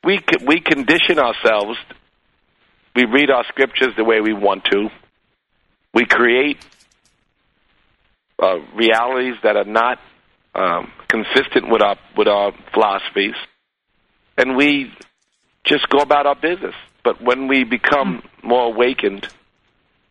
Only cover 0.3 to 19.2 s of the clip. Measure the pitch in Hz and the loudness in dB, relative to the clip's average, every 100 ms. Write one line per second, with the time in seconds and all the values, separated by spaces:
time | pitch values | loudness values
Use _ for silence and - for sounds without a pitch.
0.3 | - 123 165 - 147 123 165 - 165 123 | -2 0 0 0 -2 2 0 2 2 0
1.3 | 110 117 107 104 117 - - _ _ _ | 2 2 2 -2 -8 -14 -20 _ _ _
2.3 | _ _ _ _ _ _ - 120 131 143 | _ _ _ _ _ _ -2 2 2 2
3.3 | 131 117 - 135 - 131 113 113 110 107 | 2 0 -2 -2 2 -2 0 2 2 0
4.3 | 107 101 95 - 101 107 - _ _ _ | 0 0 0 0 -2 -2 -8 _ _ _
5.3 | _ _ _ _ _ _ 113 120 - 120 | _ _ _ _ _ _ 0 2 2 2
6.3 | 120 147 139 - _ _ _ _ _ _ | 2 0 -4 -14 _ _ _ _ _ _
7.3 | _ _ _ _ _ _ _ _ _ _ | _ _ _ _ _ _ _ _ _ _
8.3 | - 95 90 71 95 113 110 120 127 127 | -2 0 0 -6 0 2 2 0 -2 -4
9.3 | 117 107 104 101 110 117 123 - _ _ | -2 0 0 0 0 0 -2 -12 _ _
10.3 | _ _ 95 92 85 92 - - 113 101 | _ _ -4 -2 -4 -8 -20 -10 -10 -4
11.3 | 135 139 - - 113 101 98 _ - 104 | -4 0 -4 0 0 0 -2 _ -2 0
12.3 | 101 101 - - 113 107 98 - 104 101 | 2 -2 -6 -6 0 0 -2 -6 -4 -4
13.3 | - - _ _ _ _ _ _ _ _ | -6 -16 _ _ _ _ _ _ _ _
14.3 | - 127 131 147 143 123 - - _ _ | -2 0 2 0 0 -6 -16 -20 _ _
15.3 | _ _ _ - 143 - 143 147 147 143 | _ _ _ -2 -2 0 0 2 2 2
16.3 | 139 160 180 95 - - _ 120 - 120 | -2 -4 -6 -10 -14 -20 _ -4 -2 -2
17.3 | 127 135 135 120 117 - 143 135 - - | -2 0 0 0 -2 0 0 0 -6 -12
18.3 | _ 113 123 120 110 123 135 104 98 | _ 0 0 0 0 0 0 -4 -4